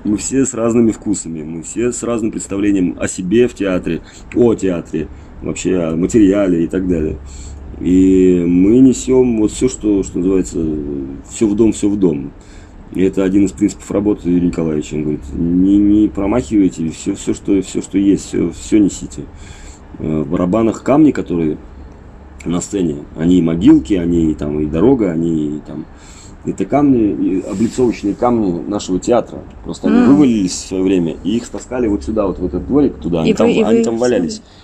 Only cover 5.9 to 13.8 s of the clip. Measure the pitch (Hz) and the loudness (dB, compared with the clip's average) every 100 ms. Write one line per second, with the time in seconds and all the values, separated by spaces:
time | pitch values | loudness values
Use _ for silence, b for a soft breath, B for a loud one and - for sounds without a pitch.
5.9 | 82 90 117 98 101 95 85 82 95 92 | -2 2 4 4 4 2 0 0 -2 -2
6.9 | 85 78 - B B B B - - 80 | -2 -2 -6 B B B B -16 -6 2
7.9 | 92 95 95 92 90 87 87 95 123 131 | 4 6 6 6 4 2 4 4 6 6
8.9 | 120 123 127 127 110 104 - 127 - 107 | 4 2 2 2 2 0 0 -2 0 0
9.9 | 98 92 90 90 95 85 80 80 78 73 | 0 -2 -2 0 0 -2 -4 -4 -4 -6
10.9 | 69 67 69 - - 110 101 110 104 104 | -8 -10 -12 -16 -2 0 2 2 2 -2
11.9 | 104 92 71 69 - B B B - - | 2 0 0 -6 -14 B B B -20 -10
12.9 | - 95 92 95 98 95 - 101 - | -2 0 2 2 2 0 0 -2 -2